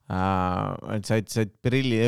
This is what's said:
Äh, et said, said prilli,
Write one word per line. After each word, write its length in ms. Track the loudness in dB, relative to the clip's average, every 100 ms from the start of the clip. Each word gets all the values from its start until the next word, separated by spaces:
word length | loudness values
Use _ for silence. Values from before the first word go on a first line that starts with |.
Äh, 920 | -6 -2 0 2 0 0 -2 -6 -6 -6
et 80 | -2
said, 160 | -2 0
said 220 | -2 -2 -2
prilli, 340 | -2 0 2 4